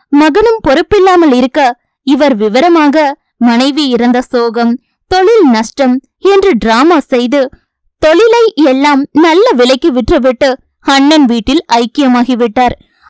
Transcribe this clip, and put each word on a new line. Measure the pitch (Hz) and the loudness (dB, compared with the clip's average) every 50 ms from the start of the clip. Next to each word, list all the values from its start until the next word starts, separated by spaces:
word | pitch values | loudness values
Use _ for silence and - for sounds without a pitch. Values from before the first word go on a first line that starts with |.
| _ _ | _ _
மகனும் | - 285 302 311 277 403 427 466 453 440 | 0 0 2 2 2 0 0 0 -2 -2
பொறுப்பில்லாமல் | - - 269 320 339 - 427 403 370 381 359 349 330 302 | -2 -2 0 0 0 0 0 2 2 2 2 2 2 2
இருக்க, | 247 247 254 254 - 311 277 240 247 - _ _ _ _ _ | 2 0 0 -2 -2 -2 -2 -2 -2 -6 _ _ _ _ _
இவர் | - 285 254 294 285 240 | -2 0 0 0 0 0
விவரமாக | 202 214 214 196 254 302 359 339 330 302 285 262 311 302 277 285 - _ _ _ | -2 -2 -2 0 0 2 2 2 2 2 2 0 0 0 -2 -4 -8 _ _ _
மனைவி | _ 233 240 233 233 262 285 269 302 302 262 | _ -2 0 0 0 -2 -2 -2 -2 -2 -2
இறந்த | 240 226 240 247 240 247 | -2 -2 0 0 -2 -2
சோகம், | 254 - - 240 233 233 214 240 233 233 233 - _ _ _ _ _ _ | -4 -4 -4 -4 -4 -4 -4 -4 -2 -2 -4 -6 _ _ _ _ _ _
தொழில் | 370 370 381 381 480 453 349 | -2 0 0 2 2 2 2
நஷ்டம் | 262 233 220 226 - - - 269 254 247 262 - _ _ _ | 2 0 0 -4 -6 -4 -4 -2 -2 -2 -4 -6 _ _ _
என்று | - 370 392 392 392 392 311 208 | -2 0 2 2 2 0 -2 -2
டிராமா | 208 226 226 233 285 339 359 294 | -2 0 0 2 2 2 2 0
செய்து, | - - 262 240 247 233 254 285 262 269 - _ _ _ _ _ _ _ _ _ | -2 -2 -4 -4 -2 -2 -2 -2 -2 -4 -8 _ _ _ _ _ _ _ _ _
தொழிலை | - 311 320 339 453 466 453 480 453 440 - - | 0 0 2 2 2 2 2 2 0 0 0 0
எல்லாம் | 311 277 262 269 277 294 285 269 285 - | 0 0 0 0 0 0 0 -2 -4 -2
நல்ல | - 294 330 330 311 359 440 523 | 0 0 2 2 2 2 2 2
விலைக்கு | 359 240 247 247 262 254 - 339 | 2 2 0 0 0 0 -2 -2
விற்றுவிட்டு | 247 254 226 - 349 294 240 262 247 - 294 269 254 - _ _ _ _ - | -2 -2 -2 -2 -2 0 0 -2 -2 0 -2 -4 -4 -6 _ _ _ _ -4
அண்ணன் | - 277 277 277 285 311 311 285 | -2 0 0 2 2 2 2 2
வீட்டில் | 220 240 233 208 - 269 339 - - | 0 0 -2 -2 -2 -4 -4 -2 -2
ஐக்கியமாகிவிட்டார். | 233 240 247 233 - 294 285 254 247 240 247 262 254 220 240 226 214 254 247 240 - - _ _ _ _ _ | -2 -2 -2 -4 -4 -2 -2 0 0 0 -2 -2 -2 -2 -4 -2 -2 -2 -2 -2 -4 -6 _ _ _ _ _